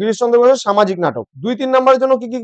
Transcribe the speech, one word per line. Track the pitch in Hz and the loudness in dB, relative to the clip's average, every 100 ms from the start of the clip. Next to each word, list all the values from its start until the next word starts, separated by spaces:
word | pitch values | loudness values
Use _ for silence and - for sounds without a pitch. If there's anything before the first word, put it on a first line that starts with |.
গিরিশচন্দ্র | 208 220 240 240 | -4 -2 0 2
ঘোষের | 247 262 | 4 2
সামাজিক | 214 202 208 185 | 0 0 0 0
নাটক। | 165 117 110 135 | -4 -4 -10 -10
দুই | 180 240 | -6 -4
তিন | 262 | -2
নম্বরের | 262 262 262 | 0 2 2
জন্য | 262 262 | 2 -2
কি | 233 | -4
কি | 247 | -10